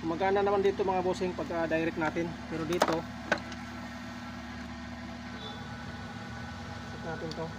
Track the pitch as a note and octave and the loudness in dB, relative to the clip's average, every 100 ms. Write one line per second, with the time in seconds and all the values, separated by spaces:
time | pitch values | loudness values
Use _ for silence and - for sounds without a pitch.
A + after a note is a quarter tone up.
0 | E3 E3+ F#3+ G3+ G3+ G3+ G3 F#3+ F#3+ F#3 | 0 4 6 6 6 6 6 6 4 4
1 | F3+ F3+ F#3 F3 - E3+ E3 D#3+ E3 E3 | 4 2 0 0 -2 2 4 4 2 2
2 | D#3 E3+ E3+ D#3+ - D#3+ D#3+ F3 - E3 | 2 2 -2 -4 -4 -2 2 4 4 4
3 | - - - - - - - - - - | -2 -8 0 0 0 -8 -8 -8 -8 -8
4 | - - - - - - - - - - | -8 -8 -8 -8 -8 -8 -8 -8 -8 -8
5 | - - - - - - - - - - | -8 -8 -8 -8 -8 -8 -8 -8 -8 -8
6 | - - - - - - - - - - | -8 -8 -6 -6 -6 -6 -6 -8 -8 -6
7 | E3+ D#3+ E3 D#3+ D#3+ | -4 -4 -4 -2 -4